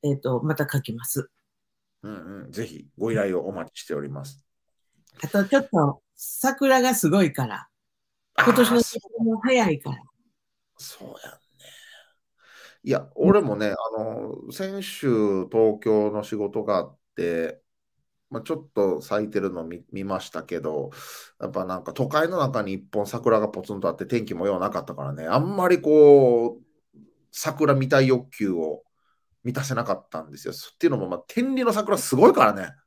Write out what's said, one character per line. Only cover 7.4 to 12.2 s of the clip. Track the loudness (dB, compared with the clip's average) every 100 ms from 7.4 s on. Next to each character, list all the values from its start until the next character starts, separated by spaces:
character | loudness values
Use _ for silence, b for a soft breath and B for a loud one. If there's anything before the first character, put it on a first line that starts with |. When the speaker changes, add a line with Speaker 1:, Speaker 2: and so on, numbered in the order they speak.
| -6
Speaker 1:
ら。 | -8 -14 _ _ _ _ _ _ 2
Speaker 2:
あ |
ー、 | 4
Speaker 1:
今 | 6
年 | 4
の | 4
桜 | 2 -4 -12 -2
も | -2 0
早 | 0 2 2
い | 0
か | -6
ら。 | -12 -14 _ _ _ _ _ _ _
Speaker 2:
そ | -18 -18
う。 |
そ | -18
う | -18
や | -20
ん |
ね。 | -20 _ _ B B B B B B